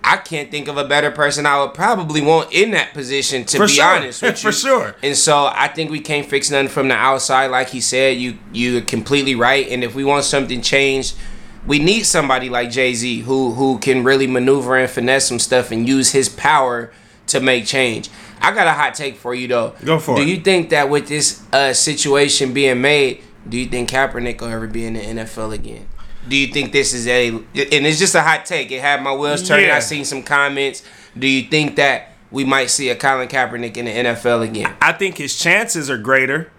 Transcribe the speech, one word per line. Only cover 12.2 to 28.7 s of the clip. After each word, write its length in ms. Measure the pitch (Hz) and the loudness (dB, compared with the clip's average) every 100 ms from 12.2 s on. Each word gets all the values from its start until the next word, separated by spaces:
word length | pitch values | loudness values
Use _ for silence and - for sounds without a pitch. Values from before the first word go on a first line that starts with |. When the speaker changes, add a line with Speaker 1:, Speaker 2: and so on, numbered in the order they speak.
| 143 127 123 | 0 -2 -2
Speaker 1:
like 240 | 120 123 | -4 -2
Jay-Z 480 | 120 127 120 123 113 | 0 0 0 -4 -4
who, 300 | 117 135 127 | -2 0 0
who 260 | 113 135 120 | 0 0 2
can 260 | 139 131 127 | 2 2 4
really 220 | 135 135 | 2 2
maneuver 500 | 127 127 139 123 131 | 2 2 2 2 2
and 120 | 127 | 2
finesse 380 | - 120 135 135 | 0 2 2 0
some 120 | 120 | -2
stuff 320 | - 127 123 | 0 0 0
and 140 | 113 120 | -2 0
use 280 | 135 127 | 2 2
his 160 | 139 131 | 2 0
power 640 | - 143 151 127 120 117 - - - - | 0 2 2 2 -2 -8 -18 -20 -16 -4
to 140 | 139 | 0
make 240 | 127 127 104 | 2 2 0
change. 440 | 135 127 110 - - - - | 0 0 -2 -10 -18 -20 -2
I 140 | 180 | 0
got 140 | 208 170 | 2 2
a 40 | |
hot 240 | 147 143 - | 2 -2 -2
take 220 | 143 107 | -10 -8
for 180 | 120 123 | -8 -6
you, 140 | 123 | 0
though. 260 | 120 113 - | 0 -2 -6
Speaker 2:
Go 160 | 135 160 | -2 0
for 160 | 156 131 | 2 0
Speaker 1:
Do 60 | |
Speaker 2:
it. 80 | 143 | 2
Speaker 1:
you 80 | 185 | 0
think 320 | 190 185 165 | 2 2 2
that 200 | 151 139 | 0 2
with 200 | 147 143 | 0 0
this, 340 | 151 143 - - | -2 -2 -4 0
uh, 220 | 135 135 | 2 2
situation 800 | 160 - 143 143 139 147 - 135 | 2 0 -2 2 4 4 2 0
being 260 | 127 139 123 | 2 2 4
made, 420 | 139 147 131 - - - - | 4 4 2 -2 -14 -20 -8
do 80 | 120 | -8
you 80 | 127 | -4
think 240 | 127 120 | -4 -2
Kaepernick 500 | 131 135 123 120 117 | 0 -2 -2 -6 -6
will 80 | 117 | -8
ever 200 | 113 113 | -8 -6
be 180 | 113 113 | -6 -6
in 80 | |
the 80 | 110 | -8
N 160 | 107 113 | -8 -8
F 180 | 110 - | -10 -8
L 140 | 110 | -6
again? 360 | 110 107 110 104 - - - 123 | -6 -6 -8 -10 -10 -10 -10 -2
Do 80 | 139 | 0
you 100 | 139 | 0
think 240 | 147 131 | -2 0
this 220 | 143 139 | 0 0
is 120 | 123 117 | -2 0
a, 200 | 123 117 | 0 0
and 160 | 113 - | -4 -8
it's 460 | - 139 147 147 156 | -6 0 2 2 2
just 160 | 190 175 | 2 4
a 60 | |
hot 240 | 156 156 - | 4 2 -2
take. 260 | 170 123 | -6 -4